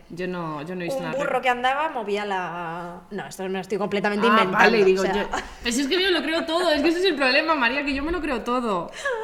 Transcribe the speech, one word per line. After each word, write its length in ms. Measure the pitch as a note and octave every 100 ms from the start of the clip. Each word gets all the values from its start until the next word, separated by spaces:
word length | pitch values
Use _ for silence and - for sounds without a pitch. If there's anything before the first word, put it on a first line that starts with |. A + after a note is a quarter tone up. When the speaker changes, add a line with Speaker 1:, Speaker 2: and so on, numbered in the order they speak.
| -
Speaker 1:
Yo 180 | E3+ F3+
no, 340 | F3+ E3 D3+
yo 120 | D#3
no 60 | F3+
he 40 |
visto 140 | F3 C4+
Speaker 2:
Un 60 | -
Speaker 1:
una 60 | C4+
Speaker 2:
burro 120 | C#4+
Speaker 1:
rueca. 120 | C4
Speaker 2:
que 60 | B3+
andaba 380 | B3 B3+ C#4 D#4
movía 340 | C4+ G#3 G3+
la, 800 | G#3 F#3 F3 E3+ E3+ E3+ F3 F3+ -
no, 160 | G3 C#3
esto 160 | -
me 60 | F#3+
lo 80 | F#3+
estoy 180 | F3+ G3
completamente 500 | G3+ G3+ G#3 G#3 A#3
Speaker 1:
Ah, 40 |
Speaker 2:
inventando, 260 | A3+ G3 G3
Speaker 1:
vale, 260 | G3+ A3+
digo, 180 | F#3+ F#3+
Speaker 2:
o 20 |
sea. 80 | F#3+
Speaker 1:
yo, 140 | G3+ F#3+ C4+ - -
pues 140 | A#3 A#3+
es 100 | C4+
que 60 | F4+
yo 0 |
me 100 | G4
lo 100 | E4
creo 240 | C#4 E4 -
todo, 240 | E4 F4+
es 80 | D4
que 80 | D#4
ese 120 | E4
es 40 |
el 120 | F#4+ C#4+
problema, 380 | C4 C#4 D#4+ D#4
María, 280 | A#3 C#4
que 80 | C#4+
yo 100 | C#4
me 100 | D4+
lo 80 | F4
creo 200 | D4+ A#3+
todo. 480 | A#3+ B3+ A#3 F#3 E3 - C#5 A#4